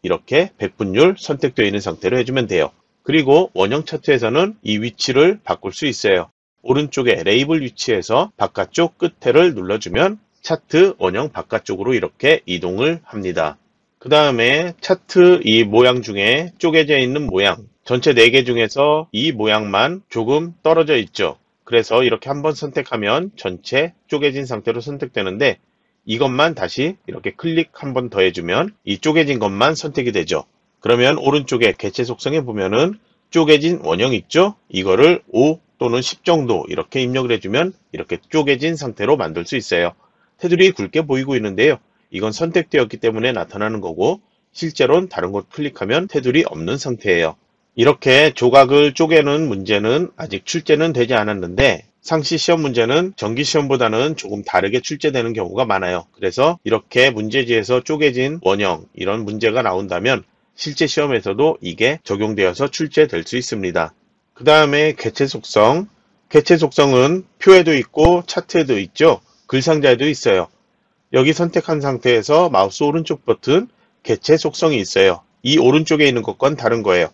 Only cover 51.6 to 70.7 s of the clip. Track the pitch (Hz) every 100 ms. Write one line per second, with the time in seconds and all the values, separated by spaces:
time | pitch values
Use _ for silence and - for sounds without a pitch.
51.6 | 135 90 - _ - 160 143 160 - 170
52.6 | 147 120 113 143 185 190 104 117 143 156
53.6 | 143 131 117 110 143 156 98 104 101 92
54.6 | 95 123 - 151 151 131 117 113 90 95
55.6 | 123 98 90 90 - _ 98 90 143 175
56.6 | - 107 _ 123 131 113 107 127 120 117
57.6 | 101 127 127 151 151 123 131 160 92 98
58.6 | 101 82 87 - 90 107 107 107 113 113
59.6 | 117 92 98 87 110 127 - _ _ _
60.6 | - 147 151 - 147 120 98 98 151 -
61.6 | 92 82 117 156 - 101 107 104 92 90
62.6 | 139 - 156 - 151 85 82 123 123 110
63.6 | 92 85 80 _ _ _ _ _ 123 156
64.6 | 151 143 156 147 - - 139 117 - -
65.6 | 107 156 208 _ _ _ _ 151 - 170
66.6 | 151 - 143 131 135 180 185 _ - 190
67.6 | 165 147 120 - 160 175 175 - - 180
68.6 | 139 113 95 - 160 131 _ _ _ 131
69.6 | 131 156 143 120 143 143 127 95 85 _
70.6 | _